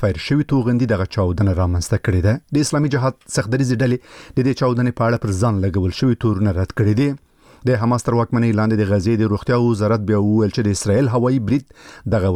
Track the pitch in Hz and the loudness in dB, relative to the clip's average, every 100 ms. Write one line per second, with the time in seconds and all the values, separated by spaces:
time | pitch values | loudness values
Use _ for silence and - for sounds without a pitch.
0 | 104 90 - 143 147 139 117 123 123 101 | -2 -2 -2 -2 0 0 0 0 0 0
1 | 95 - 90 87 101 85 90 90 - 107 | -2 -2 0 2 0 2 0 0 -2 -2
2 | - 92 92 117 - 147 143 147 147 135 | 0 0 2 0 -2 -2 0 0 0 0
3 | 131 - - - 107 127 127 117 127 123 | -2 -4 -6 -6 -2 0 0 0 0 -2
4 | - - - - 127 123 131 123 123 - | -6 -20 -8 -2 0 0 0 0 0 0
5 | 117 117 107 95 117 101 95 92 92 - | 0 0 -2 0 0 0 0 0 -2 0
6 | 135 120 113 101 104 87 95 - 104 107 | 0 2 0 0 0 0 -2 0 0 2
7 | 143 139 _ _ - - 123 123 117 120 | 0 -2 _ _ -20 -8 -2 0 0 -2
8 | - 117 113 120 117 107 110 110 98 101 | 0 -2 0 0 0 2 0 0 2 0
9 | 92 107 107 104 - 123 120 107 107 110 | 2 0 0 0 0 0 2 2 0 0
10 | 101 104 104 107 104 - 104 98 104 120 | 0 0 2 2 0 0 -2 -2 0 0
11 | 139 120 123 131 104 139 - - - - | 0 0 0 0 0 -2 -4 -18 -20 -14
12 | - 107 92 | -4 0 0